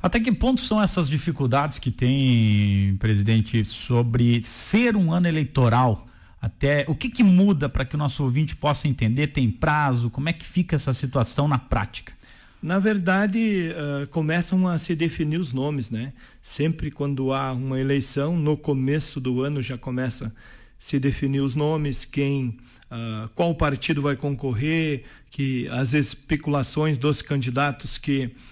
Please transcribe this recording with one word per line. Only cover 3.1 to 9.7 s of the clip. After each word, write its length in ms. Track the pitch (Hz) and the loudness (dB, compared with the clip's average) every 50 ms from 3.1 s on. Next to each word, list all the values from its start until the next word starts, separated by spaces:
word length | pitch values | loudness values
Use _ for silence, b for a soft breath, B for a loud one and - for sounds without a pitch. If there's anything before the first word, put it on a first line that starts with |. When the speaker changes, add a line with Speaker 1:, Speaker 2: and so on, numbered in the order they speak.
| 107 101 101 104 113 113 107 - - 113 107 | 2 4 4 4 4 2 2 2 0 -2 -2
Speaker 1:
sobre 800 | 107 - - - - 123 120 120 117 113 123 120 120 120 117 113 | -2 -6 -12 -4 0 2 2 2 2 2 2 4 4 4 2 0
ser 520 | - - - - - - 220 247 240 220 | -6 -10 -10 -6 0 2 2 4 4 2
um 160 | 208 180 160 | 2 2 2
ano 160 | 165 175 175 | 2 2 2
eleitoral? 800 | 175 160 156 147 127 - 139 127 117 113 120 127 123 107 - - b b b b b b b | 2 2 0 -2 0 2 2 4 4 6 4 4 4 2 0 -4 b b b b b b b
Até 460 | - 107 - - - 139 147 147 139 | -8 -8 -6 -2 0 2 2 2 0
o 60 | 135 131 | 0 -4
que 160 | - - 254 | -4 -4 -6
que 140 | - - 233 | 2 4 6
muda 440 | 196 185 180 196 202 196 143 143 | 8 8 8 6 6 4 2 0
pra 160 | 139 - - 135 | -2 0 -2 -2
que 120 | - - | -2 -2
o 20 | |
nosso 260 | 147 147 139 - - 147 | -2 -2 -2 -2 0 0
ouvinte 320 | 131 123 147 156 143 - | 0 2 0 0 -2 -4
possa 320 | - - 151 143 - - | -2 0 0 0 2 0
entender? 400 | 151 127 - 120 110 117 139 151 | -2 0 2 2 0 2 2 0
Tem 220 | 147 - 147 127 113 | 0 0 0 0 0
prazo? 640 | - - - 156 | 0 2 2 2